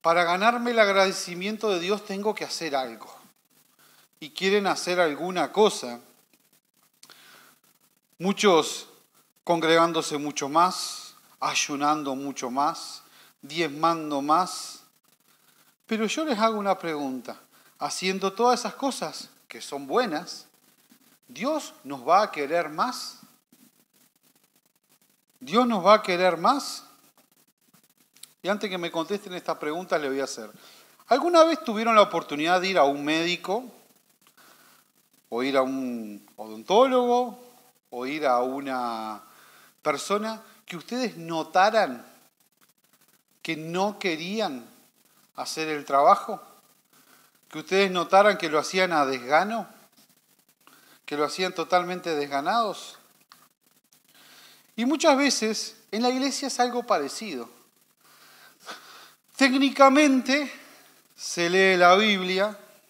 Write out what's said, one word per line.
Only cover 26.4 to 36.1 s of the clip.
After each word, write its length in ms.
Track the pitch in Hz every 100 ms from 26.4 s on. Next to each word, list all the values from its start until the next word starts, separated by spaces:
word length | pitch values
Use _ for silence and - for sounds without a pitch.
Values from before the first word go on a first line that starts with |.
| 196 277 - - - _ _ _ _ _ _ _ _ _ _ _ _ _ - _
Y 60 | 175
antes 220 | 208 208
que 80 | 180
me 140 | 170
contesten 420 | 165 160 202 196
esta 240 | 180 - 160
pregunta, 400 | 151 165 180 170
le 100 | 143
voy 120 | 135
a 60 | 135
hacer. 260 | - 107 - - - - _ -
¿Alguna 360 | 254 339 339 320
vez 180 | 311
tuvieron 320 | - 208 226 220
la 80 |
oportunidad 580 | 190 170 - 147 160 185
de 60 | 190
ir 100 | 180
a 60 |
un 200 | 143 143
médico, 640 | 147 160 170 175 - 208 254 - _ _ _ _ _ _ - _ _ _ _ _ _ _ _
o 120 | 117
ir 160 | 135 135
a 60 |
un 600 | 131 135 127 120 107